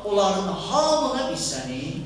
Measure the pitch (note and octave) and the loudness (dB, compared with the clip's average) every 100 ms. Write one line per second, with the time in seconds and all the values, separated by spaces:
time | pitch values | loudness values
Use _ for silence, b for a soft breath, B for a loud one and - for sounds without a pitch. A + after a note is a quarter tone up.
0 | G#3 G3+ G3 F#3+ F#3+ E3+ - D4 D#4 D4+ | 2 4 4 2 -2 -4 0 2 4 2
1 | C4 B3+ E3 D#3+ - B2+ B2 C3 C#3+ - | 2 -2 -4 -4 -4 -6 -6 -6 -6 -8